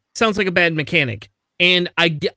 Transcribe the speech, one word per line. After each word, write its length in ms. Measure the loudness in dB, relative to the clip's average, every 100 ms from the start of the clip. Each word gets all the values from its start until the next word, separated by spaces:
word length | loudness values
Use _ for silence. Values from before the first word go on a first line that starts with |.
| _ -2
sounds 240 | 0 2
like 80 | -2
a 40 |
bad 220 | 0 0
mechanic. 560 | 0 -2 0 -2 -4 -14 _ _ 0
And 300 | 2 2 0 0
I 80 | 0
get, 260 | 0 -6